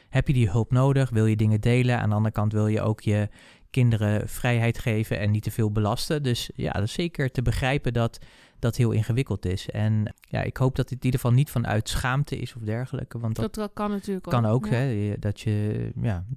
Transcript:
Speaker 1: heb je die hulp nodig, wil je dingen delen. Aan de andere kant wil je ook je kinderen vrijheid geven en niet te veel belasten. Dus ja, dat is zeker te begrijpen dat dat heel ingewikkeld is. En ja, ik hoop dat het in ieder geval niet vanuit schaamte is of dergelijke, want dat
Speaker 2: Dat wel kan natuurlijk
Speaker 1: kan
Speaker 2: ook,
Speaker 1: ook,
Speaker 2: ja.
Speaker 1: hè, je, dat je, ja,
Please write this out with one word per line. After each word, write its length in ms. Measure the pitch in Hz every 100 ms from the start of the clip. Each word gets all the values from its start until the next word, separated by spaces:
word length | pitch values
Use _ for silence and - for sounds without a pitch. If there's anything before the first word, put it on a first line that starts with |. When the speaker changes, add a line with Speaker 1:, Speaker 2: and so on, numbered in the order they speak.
| _
Speaker 1:
heb 180 | 135 -
je 60 |
die 160 | 127 117
hulp 220 | 117 110
nodig, 380 | 127 135 135 127
wil 160 | 110 110
je 100 | 110
dingen 260 | 107 107
delen. 380 | 120 123 127 120
Aan 100 | 107
de 60 | 104
andere 180 | 107
kant 180 | 110 107
wil 140 | 107 107
je 140 | 107
ook 200 | 107 107
je 280 | - 104 104 - - - -
kinderen 600 | - 120 113 104 104 -
vrijheid 500 | - 127 120 117 -
geven 400 | - 107 110 -
en 120 | 104
niet 120 | 107
te 80 | 107
veel 200 | - 107
belasten. 520 | 107 104 120 - 151
Dus 260 | 131 117 - -
ja, 160 | -
dat 120 | 120
is 100 | 101
zeker 380 | - 175 - 131
te 100 | -
begrijpen 520 | 120 110 131 143 127
dat 260 | 120 117 - - - - -
dat 160 | 120 -
heel 160 | 120
ingewikkeld 540 | 107 107 120 135 98 90
is. 240 | 92 -
En 440 | 104 107 107 104 -
ja, 220 | - 110
ik 160 | 98 -
hoop 180 | 131 -
dat 140 | 127
het 100 | 123
in 60 | 127
ieder 140 | 127
geval 160 | 123 123
niet 140 | 147
vanuit 400 | 123 113 107 -
schaamte 480 | - 127 131 147 -
is 180 | 123 117
of 60 |
dergelijke, 580 | 107 113 131 127 123 117
want 160 | 113 110
dat 100 | 117
Speaker 2:
Dat 100 | -
wel 140 | 208
kan 200 | - 208
natuurlijk 360 | 202 196 190 -
Speaker 1:
kan 160 | 120 110
Speaker 2:
ook, 80 |
Speaker 1:
ook, 120 | 120 165
Speaker 2:
ja. 60 |
Speaker 1:
hè, 120 | 117
je, 340 | 135 107 104 104
dat 200 | 107 -
je, 480 | 110 107 104 113 113 -
ja, 240 | 120 92 95